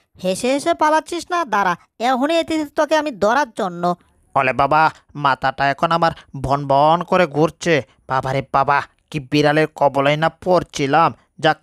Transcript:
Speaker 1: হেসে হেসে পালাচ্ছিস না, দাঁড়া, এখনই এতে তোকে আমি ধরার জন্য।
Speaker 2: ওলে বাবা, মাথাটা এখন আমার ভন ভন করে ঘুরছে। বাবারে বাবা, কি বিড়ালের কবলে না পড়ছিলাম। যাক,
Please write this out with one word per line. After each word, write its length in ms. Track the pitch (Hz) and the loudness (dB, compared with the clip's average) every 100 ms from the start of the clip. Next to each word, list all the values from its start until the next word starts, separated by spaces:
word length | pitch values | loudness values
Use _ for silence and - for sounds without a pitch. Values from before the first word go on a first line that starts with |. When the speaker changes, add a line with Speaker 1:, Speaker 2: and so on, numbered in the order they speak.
| _ - | _ -8
Speaker 1:
হেসে 240 | 180 190 247 | -6 -2 -2
হেসে 260 | 277 320 | -2 -2
পালাচ্ছিস 500 | 339 311 311 311 339 - | 0 0 0 -2 -10 -6
না, 100 | 349 302 | -6 -2
দাঁড়া, 280 | 208 190 170 _ - | -2 0 -2 _ -6
এখনই 360 | 240 254 285 330 | -2 -2 0 0
এতে 200 | 330 320 294 - | -2 -4 -4 -2
তোকে 200 | 302 311 | 0 0
আমি 160 | 302 | -2
ধরার 380 | 208 202 247 277 - | -2 0 0 -2 -4
জন্য। 260 | 196 170 175 175 _ _ _ 135 | -8 -2 -2 -4 _ _ _ 0
Speaker 2:
ওলে 180 | 131 | 0
বাবা, 280 | 123 139 151 160 - _ 143 | 0 2 4 2 0 _ -2
মাথাটা 480 | 143 131 135 - 139 | 0 0 -2 -2 -2
এখন 200 | - 170 | 0 0
আমার 200 | 170 165 - - 139 | 0 0 -2 -12 -10
ভন 240 | 127 139 139 | -4 -2 0
ভন 300 | 139 151 170 | 2 4 2
করে 220 | 175 185 170 | 2 0 2
ঘুরছে। 480 | 143 165 - 175 151 - _ - | 0 -2 -2 -2 -2 -2 _ -6
বাবারে 340 | 131 131 135 131 | -4 -2 -4 -2
বাবা, 240 | 139 135 139 - _ _ | 0 2 0 -2 _ _
কি 80 | 156 | -12
বিড়ালের 480 | 127 147 147 151 156 - | -2 0 2 2 -2 0
কবলে 380 | 143 131 139 151 | 0 2 0 0
না 120 | 160 - | -2 -2
পড়ছিলাম। 640 | 180 175 - - 135 151 160 - _ - | 0 0 -2 -4 0 2 2 -2 _ -2
যাক, 180 | 156 151 | -2 -2